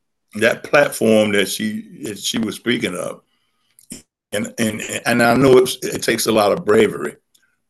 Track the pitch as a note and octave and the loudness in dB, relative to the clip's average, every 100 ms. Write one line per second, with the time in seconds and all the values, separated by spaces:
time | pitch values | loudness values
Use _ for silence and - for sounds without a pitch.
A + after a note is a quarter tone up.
0 | _ _ _ G#2 A2+ - - D3 C#3+ - | _ _ _ -2 0 -2 0 0 0 0
1 | A2+ A2 G#2+ G2+ F#2+ - G#2+ A2 - F2+ | 2 4 4 0 -2 -4 -6 -8 -12 -14
2 | A2 G2 - A#2 G#2+ - A#2 A#2+ G2 F2+ | -12 -10 -6 -4 -4 -4 -4 -2 -4 -6
3 | - - _ _ _ _ _ _ - - | -10 -12 _ _ _ _ _ _ -20 -20
4 | _ _ _ G2+ A2+ - A2 A2+ - G#2+ | _ _ _ -8 -6 -4 -4 -4 -8 -6
5 | C3 B2 A#2 B2+ C3+ B2+ B2+ - - - | -2 2 2 4 6 6 4 -2 -8 -6
6 | - A2+ - A2 G2+ F2 G2+ A2 G2+ - | -4 -2 0 2 2 0 2 4 2 0
7 | - - _ _ _ _ | -10 -12 _ _ _ _